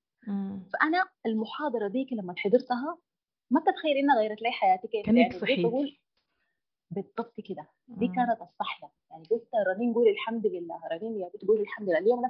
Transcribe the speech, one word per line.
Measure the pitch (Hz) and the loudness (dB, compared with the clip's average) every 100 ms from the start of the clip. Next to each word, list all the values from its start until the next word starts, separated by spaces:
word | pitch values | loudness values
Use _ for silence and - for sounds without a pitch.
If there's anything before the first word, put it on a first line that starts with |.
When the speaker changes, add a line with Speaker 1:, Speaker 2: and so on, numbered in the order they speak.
| _ _ 214 | _ _ -8
Speaker 1:
مم. | 202 196 196 180 | -6 -6 -10 -8
Speaker 2:
فأنا | - 311 359 370 _ 226 | -2 0 0 -2 _ -4
المحاضرة | 220 220 - 302 220 202 | -4 -4 -6 -6 -4 -4
ديك | 240 262 | -4 -4
لما | 220 180 175 | -6 -8 0
حضرتها | 196 240 - 247 294 349 _ _ _ _ - | 4 4 2 -4 -4 -10 _ _ _ _ 0
ما | 269 | 2
تتخيل | 339 359 311 277 | 4 0 0 2
إنها | 277 247 | 4 4
غيرت | 214 214 | 2 -2
لي | 233 | -4
حياتي | - 196 185 - | 2 2 2 0
كيف. | 214 208 | -4 4
Speaker 1:
كانت | 240 | 6
Speaker 2:
يعني | 240 | 6
بقيت | - | 2
Speaker 1:
صحيتي. | 214 262 170 | 0 2 2
Speaker 2:
أقول | 254 285 - _ _ _ _ _ _ _ _ - | 0 -2 -6 _ _ _ _ _ _ _ _ -10
بالضبط | 185 190 - 233 - - | -10 -8 -8 -10 -10 -12
كده. | 185 - _ _ | -12 -12 _ _
دي | 208 214 | -4 -2
Speaker 1:
مم. | |
Speaker 2:
كانت | 180 240 226 | 0 0 -2
الصحية. | 175 - - - - _ _ | -6 -8 -8 -8 -14 _ _
يعني | 160 160 | -14 -2
قلت: | 226 - 226 185 | -2 0 0 0
"رنين | 190 240 | 0 0
قولي | 226 226 | 4 4
الحمد | 208 226 233 202 | 2 -4 -2 -2
لله، | 180 170 165 160 | -4 -10 -12 -8
رنين | 165 220 214 | -8 -6 -8
يا | 180 | -8
بنت | 208 196 | -6 2
قولي | 220 | 2
الحمد | 208 - 202 | 2 -6 0
لله." | 160 | 2
اليوم | 196 247 | 2 2
أنا | 247 | -2